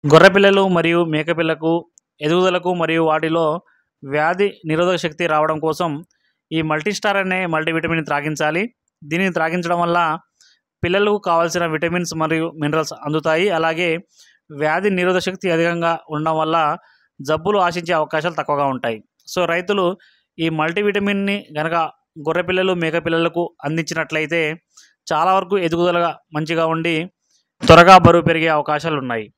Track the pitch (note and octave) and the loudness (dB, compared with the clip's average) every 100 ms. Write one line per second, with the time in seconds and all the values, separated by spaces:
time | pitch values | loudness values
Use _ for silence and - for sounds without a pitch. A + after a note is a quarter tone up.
0 | D3 D#3+ F#3+ F#3+ G3 G3 F#3+ F3 E3 E3+ | 6 8 8 6 4 4 2 2 2 0
1 | E3+ D3+ D#3 E3 D#3+ D#3 D#3+ E3+ E3 _ | 0 -2 -2 -2 -2 0 0 -2 -4 _
2 | _ _ D3+ F3 F#3 F3+ F3 F3+ D#3+ E3 | _ _ -2 2 2 0 -2 -2 0 2
3 | D#3+ D#3 D#3+ E3 D#3+ E3 _ _ _ _ | 2 0 0 0 0 -2 _ _ _ _
4 | C#3 C#3+ D#3 F3+ G3+ - D#3+ D#3 F3 F3 | -6 -2 0 0 -2 -2 -4 0 0 0
5 | E3+ D3+ F3 D#3 D#3 D#3 D#3 D3+ F3 D3 | -4 -4 -2 0 0 0 -2 -2 -4 -6
6 | F3+ _ _ _ _ D#3+ D#3+ D3+ D#3 G3 | -12 _ _ _ _ -4 -2 -2 -2 -2
7 | G#3+ G3 F#3+ F#3 F#3 D#3 D#3 E3 D#3+ E3 | -2 0 -2 -2 -2 -2 -2 -2 -2 -4
8 | D3+ D3 D3 D3+ D3+ D#3+ A3+ _ _ _ | -2 -4 -4 -2 -2 -2 -6 _ _ _
9 | D3 E3 F#3+ E3+ D#3+ F3 E3+ F3 E3+ E3+ | -8 -2 -2 -2 -2 -2 -2 -2 0 0
10 | E3 D#3+ _ _ _ _ _ _ F3 F#3+ | 0 -2 _ _ _ _ _ _ -2 0
11 | G#3 G#3 F#3+ E3 E3+ E3+ E3+ D#3 E3 F3 | 0 0 0 0 0 -2 -2 -2 -2 -2
12 | E3+ D#3+ D#3+ D#3+ E3 D#3+ D3 D#3+ D#3 - | -4 -4 -2 -2 -4 -4 -2 -2 -4 -8
13 | D3 D#3 D#3 D#3+ G3+ E3 D#3+ E3 F3 E3 | -4 -2 0 0 0 0 -2 0 -2 -4
14 | - _ - _ _ D3 D3+ E3 G3+ F#3 | -8 _ -20 _ _ -4 -2 0 0 0
15 | F3+ F#3 F3 F#3 F#3 E3 E3+ E3+ E3+ E3 | 0 0 -2 -6 -2 0 0 0 -2 -4
16 | - D3+ D#3 D#3 D#3 E3 D3+ E3+ _ _ | -6 -4 -2 -2 0 0 0 -2 _ _
17 | _ _ C#3+ D#3 E3 G#3 F3 E3+ E3 E3 | _ _ -4 -2 0 0 0 -2 -2 -2
18 | D3+ D#3 E3 D#3 D3+ D3 C#3 C3 B2+ A2 | 0 -2 -4 -6 -4 -2 -2 -2 -6 -8
19 | _ _ - - E3+ E3+ A3 G3+ F3 F#3 | _ _ -10 -4 -2 -2 -2 0 0 -4
20 | _ _ _ - E3 D#3+ D#3 F3 G#3 G3+ | _ _ _ -6 -4 -2 -2 0 -2 0
21 | G3+ G3+ G3 G3+ - D3+ D#3+ E3+ D#3 - | -2 -2 -2 -4 -6 -6 -4 -2 -4 -8
22 | _ - D3+ E3 F3 F#3 F#3+ F3+ D#3+ E3 | _ -10 -4 -2 -2 0 0 0 -2 -2
23 | E3 E3 E3 E3 F3 _ C#3+ D#3+ D#3+ E3 | -2 -2 -2 -2 -6 _ -6 -4 -4 -6
24 | D3+ D#3+ D3+ E3 D#3 D#3+ _ - - _ | -4 -4 -2 -2 -2 -6 _ -20 -20 _
25 | - D#3 E3+ F#3+ F#3 G3+ E3+ E3+ F3 F3 | -4 0 2 2 0 -2 0 2 2 2
26 | E3+ C#3+ _ D3+ D#3 E3 D#3+ D#3+ E3 D#3+ | 0 -4 _ -8 -2 0 0 0 -2 -2
27 | F3+ _ _ _ _ _ - D#3+ E3+ F#3 | -4 _ _ _ _ _ 6 8 10 10
28 | E3+ E3+ D#3+ E3 D#3+ D#3 D3 D3+ D#3+ D3+ | 10 6 2 0 0 0 -2 -4 -2 -4
29 | C3 A#2 G#2+ | -4 -6 -8